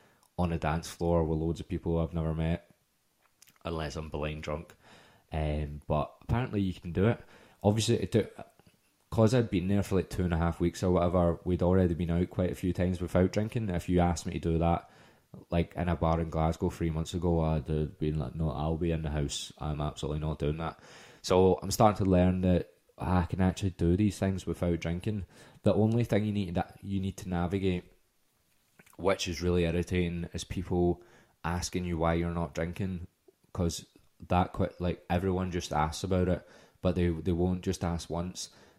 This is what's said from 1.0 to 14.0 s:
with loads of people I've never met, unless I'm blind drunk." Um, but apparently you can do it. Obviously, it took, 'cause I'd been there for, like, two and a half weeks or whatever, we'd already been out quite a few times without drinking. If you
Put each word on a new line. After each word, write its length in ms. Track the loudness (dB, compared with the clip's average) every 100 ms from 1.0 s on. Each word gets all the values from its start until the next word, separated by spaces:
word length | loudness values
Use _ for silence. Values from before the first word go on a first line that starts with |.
| 0 2
with 140 | 2 0
loads 220 | -2 -4
of 80 | -6
people 300 | -6 -2 -2
I've 160 | 0
never 200 | -2 -2
met, 360 | -2 -2 -2 -6 _ _ _ _ _ _ _ -20 _
unless 320 | -8 -6 -6 -8
I'm 120 | -8
blind 340 | -6 -6 -6
drunk." 320 | -6 -8 -8 -20 -20 -20 -20 _ _
Um, 500 | -4 -2 -2 -4 -8 -2
but 260 | -2 -2 -8
apparently 380 | -2 -2 0 0
you 140 | -2
can 180 | -4 -4
do 160 | 2 2
it. 120 | 2 -6 -20 -20 _
Obviously, 340 | 2 2 2 0
it 160 | 2
took, 200 | 0 0 -6 -20 _ _ _ _ _ _
'cause 240 | 2 4
I'd 160 | 4 2
been 180 | 0 2
there 140 | 0
for, 140 | 2 0
like, 140 | 0
two 140 | -2
and 80 | 0
a 60 | 2
half 220 | 0 0
weeks 220 | -2 0
or 100 | 2
whatever, 480 | 2 4 4 4 2
we'd 180 | 0 2
already 320 | 4 6 4
been 160 | 2 0
out 200 | 0 0
quite 220 | 0 -2
a 20 |
few 180 | -2 -2
times 280 | 0 0 0
without 320 | 0 2 2
drinking. 360 | 2 -2 -4 -4
If 200 | -4 0
you 120 | 2